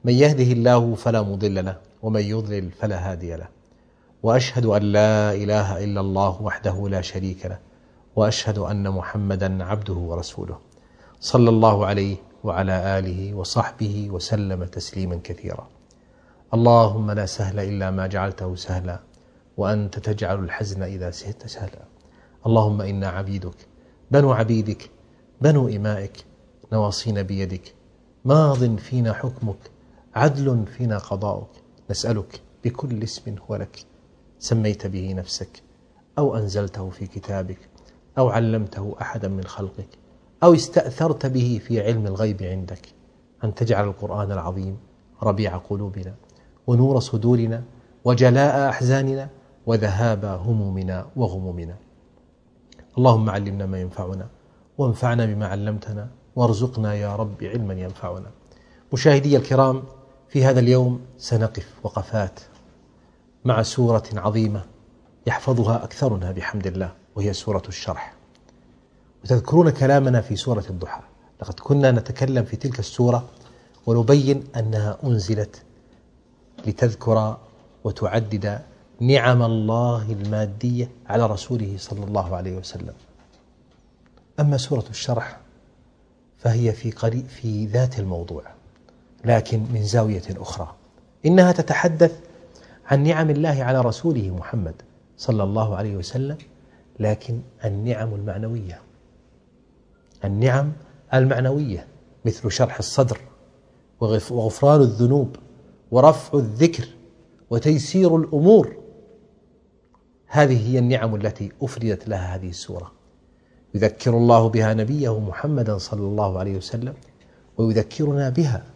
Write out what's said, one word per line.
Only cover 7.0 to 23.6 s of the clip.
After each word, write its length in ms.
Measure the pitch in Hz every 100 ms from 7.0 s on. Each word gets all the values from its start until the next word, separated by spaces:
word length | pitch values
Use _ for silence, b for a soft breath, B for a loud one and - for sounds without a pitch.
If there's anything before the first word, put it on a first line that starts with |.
شريك 460 | 87 95 95 92 92
له، 120 | 95 b b b b b -
وأشهد 420 | 107 - - 104
أن 320 | 92 101 98
محمدا 760 | 95 85 104 98 95 95 92
عبده 300 | 90 107 101
ورسوله، 640 | 90 85 85 - - - - _ b b b b b
صلى 300 | - 123 117
الله 360 | 113 110 101 98
عليه 300 | 101 98 95 - _
وعلى 540 | 110 87 95 92 95 98
آله 360 | 92 92 98
وصحبه 760 | 101 90 120 - - 107 104 101
وسلم 540 | 90 - 107 98 92
تسليما 560 | 87 - - 95 92 87
كثيرا. 440 | - 104 - - - _ _ b b b b b b
اللهم 560 | 117 117 117 110 107 107
لا 160 | 104 95
سهل 340 | - 98 104
إلا 300 | 98 101 95
ما 160 | 95 95
جعلته 480 | 95 95 90 92
سهلا، 460 | 90 - 92 90 87 _ b b b b -
وأنت 420 | 101 107 101 -
تجعل 400 | 110 104 92 98
الحزن 440 | 87 - 101 95
إذا 280 | 92 98 90
شئت 360 | - - - 113
سهلا. 380 | - 95 - - _ b b b b 110
اللهم 340 | 113 107 104
إنا 280 | 98 101 95
عبيدك، 580 | 90 98 98 92 -